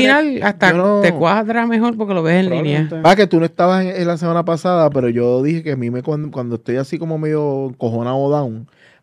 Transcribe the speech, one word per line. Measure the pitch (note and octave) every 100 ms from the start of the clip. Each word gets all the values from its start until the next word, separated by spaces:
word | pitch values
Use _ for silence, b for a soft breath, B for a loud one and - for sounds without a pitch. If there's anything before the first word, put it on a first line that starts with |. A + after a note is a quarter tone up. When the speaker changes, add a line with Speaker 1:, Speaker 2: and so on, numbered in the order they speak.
| C4
Speaker 1:
al | C#4+ D4+
Speaker 2:
de | B3+
Speaker 1:
final | G3+
hasta | F#3+ F#3+
Speaker 2:
yo | F3
no | G3 G#3
Speaker 1:
te | F#3
cuadra | D#3+ E3 G#3 G#3+ A#3 A#3
mejor | A3+ A#3+ A3+
porque | G3+
lo | F#3
ves | D#3+ F3+ F#3
en |
línea. | E3+ D3+ D3 D#3
Speaker 3:
Probablemente. | D#3+ D#3+
Speaker 2:
Ah, | F#3+
que | G3
tú | E3+
no | E3
estabas | - F3+ F#3+ F#3
en, | F#3+
en | E3+
la | E3
semana | E3+ E3+
pasada, | E3+ E3 F#3 F3 D3+
pero | C#3 B2
yo | A#2+ A#2+ B2+
dije | C#3+ E3
que | D#3+
a | C3+
mí | A#2+
me, | B2
cuando, | C#3 D3+ D3+
cuando | C3 A#2+ A#2
estoy | A#2+ B2+
así | C3+ E3
como | E3 D#3+
medio | D#3 D3+ D3 C3+ C3+
encojonado | B2 A#2 A#2 A#2+ C3
o | C#3
down, | D3 C3 A2+ - b b b